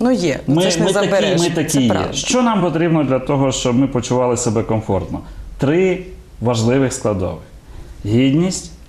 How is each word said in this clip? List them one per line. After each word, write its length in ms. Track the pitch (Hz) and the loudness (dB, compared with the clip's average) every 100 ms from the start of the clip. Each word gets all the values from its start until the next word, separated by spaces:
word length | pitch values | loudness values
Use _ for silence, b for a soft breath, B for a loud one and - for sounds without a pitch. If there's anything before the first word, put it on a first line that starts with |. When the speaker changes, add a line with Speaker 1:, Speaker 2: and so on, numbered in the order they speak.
Speaker 1:
Ну, 100 | 240 | 0
є. 300 | 226 170 123 - | 2 0 -2 0
Ну, 80 | |
Speaker 2:
Ми, 80 | 156 | 2
Speaker 1:
це 80 | 185 | 2
ж 80 | 165 | 2
не 60 | |
Speaker 2:
ми 80 | 175 | 0
Speaker 1:
забереш. 380 | 202 196 190 196 | 2 2 2 2
Speaker 2:
такі, 120 | 170 | 2
ми 120 | 170 | 0
такі 140 | 165 139 | 0 0
Speaker 1:
Це 100 | 277 | 2
Speaker 2:
є. 100 | 240 | 2
Speaker 1:
правда. 220 | 175 - | 0 -2
Speaker 2:
Що 300 | - - 247 | -6 -2 2
нам 180 | 240 202 | 2 2
потрібно 440 | 175 160 170 160 | 0 2 2 2
для 140 | 131 131 | 2 0
того, 340 | 127 139 135 | 0 0 0
щоб 240 | - 127 120 | 0 0 2
ми 100 | 139 | 2
почували 500 | 123 - 123 123 117 | 0 0 0 2 0
себе 260 | 117 110 | 0 -2
комфортно? 580 | 107 110 - 92 87 - B B B - | 0 -2 0 -2 -2 -10 B B B -4
Три 440 | 135 170 190 180 - - - - | 0 2 2 0 -6 -16 -20 -4
важливих 520 | 113 117 113 135 131 | -2 0 2 2 2
складових: 500 | - 107 98 90 80 - - B B B B 104 | 0 -2 0 -2 -6 -16 -20 B B B B 0
гідність, 680 | 117 135 151 185 185 - - | 2 4 2 0 -2 -10 -18